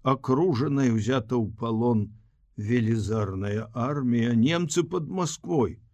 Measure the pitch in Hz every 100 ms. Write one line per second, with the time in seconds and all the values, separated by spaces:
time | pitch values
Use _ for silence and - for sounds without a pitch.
0 | - 131 - 131 185 127 147 139 135 113
1 | 110 131 110 123 110 113 117 110 120 113
2 | 104 - _ _ _ - 107 120 110 113
3 | 98 110 101 95 101 104 113 120 123 147
4 | 127 120 113 117 120 170 175 170 170 180
5 | 151 185 175 - - 170 107 120 -